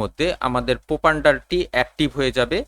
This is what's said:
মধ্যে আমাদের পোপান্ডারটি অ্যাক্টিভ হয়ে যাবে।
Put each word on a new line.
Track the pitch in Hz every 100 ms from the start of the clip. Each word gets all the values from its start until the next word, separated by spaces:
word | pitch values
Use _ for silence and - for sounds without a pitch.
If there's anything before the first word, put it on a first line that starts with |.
মধ্যে | 104 - 165 - 127
আমাদের | 123 123 120 -
পোপান্ডারটি | 151 165 156 147 131 - 180 -
অ্যাক্টিভ | 123 123 - 147 143
হয়ে | 135 123
যাবে। | 120 175